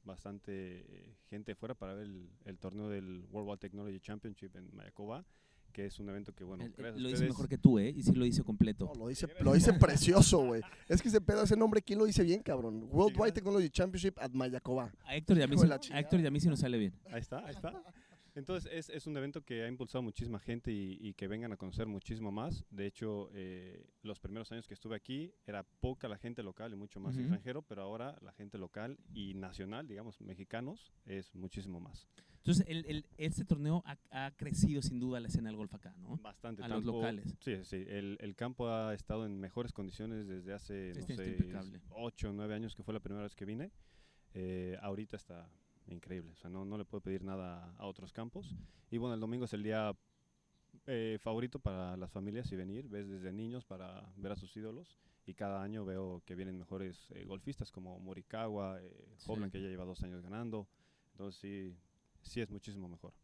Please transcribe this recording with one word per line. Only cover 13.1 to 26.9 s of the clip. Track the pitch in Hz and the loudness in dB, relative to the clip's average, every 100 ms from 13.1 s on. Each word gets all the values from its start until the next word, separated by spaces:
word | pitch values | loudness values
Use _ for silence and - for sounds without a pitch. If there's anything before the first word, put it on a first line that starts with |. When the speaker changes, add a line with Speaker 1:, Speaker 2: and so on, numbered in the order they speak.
| - 220 | 8 4
Speaker 1:
Sí, | |
¿eh? | |
Speaker 3:
Technology | 170 190 202 165 | 4 4 4 4
Championship | - 185 185 190 - | 4 2 4 0 0
at | 131 | -2
Mayacoba. | 127 131 123 - 131 120 - | 0 0 -2 0 0 -2 -8
Speaker 2:
A | - | -6
Héctor | 143 156 185 | -4 8 8
y | |
a | 139 | 8
mí | |
Speaker 3:
Hijo | 139 | 10
de | 165 | 10
Speaker 2:
sí, | |
Speaker 3:
la | 139 | 8
Speaker 2:
a | |
Speaker 3:
chingada. | - 143 | 0 -2
Speaker 2:
Héctor | 147 175 | 4 4
y | 156 | 6
a | |
mí | 143 | 6
sí | 165 | 4
nos | 143 | 4
sale | 135 120 | 2 2
bien. | 101 90 - | 0 -2 -8
Speaker 1:
Ahí | 117 | -8
está, | - 127 156 | -6 -8 -8
ahí | |
está. | 139 165 185 240 - - - _ - | -8 -8 -10 -14 -20 -20 -20 _ -12
Entonces, | 135 185 - | -4 -4 -4
es, | 165 151 | -8 -8
es | 160 156 | -8 -4
un | 147 | -4
evento | 139 147 | -4 -6
que | - 117 | -6 -4
ha | 113 | -4
impulsado | 123 123 127 | -4 -4 -2
muchísima | 120 - 117 107 | -2 -4 -4 -4
gente | - 117 127 | -4 -4 -2
y, | 107 95 95 | -2 -2 -6
y | 107 | -10
que | 95 98 | -6 -4
vengan | 107 117 | -4 -4
a | 101 | -6
conocer | 92 90 110 | -6 -4 -4
muchísimo | 101 - 110 110 | -4 -6 -6 -4
más. | 101 143 156 - | -4 -4 -6 -8
De | 101 | -6
hecho, | 101 - 110 104 98 | -6 -4 -4 -4 -6
eh, | 98 92 92 92 - - _ | -10 -10 -10 -12 -18 -20 _
los | 107 98 | -10 -10
primeros | 98 107 110 | -8 -10 -8
años | 113 - | -12 -12
que | |
estuve | 98 113 110 | -14 -8 -8
aquí, | - 135 170 _ - | -6 -8 -8 _ -10
era | 104 | -8
poca | 92 _ 127 131 120 | -10 _ -4 -2 -6
la | 101 | -8
gente | 117 120 | -8 -8
local | 101 92 113 | -10 -10 -12
y | 101 | -10
mucho | 101 | -12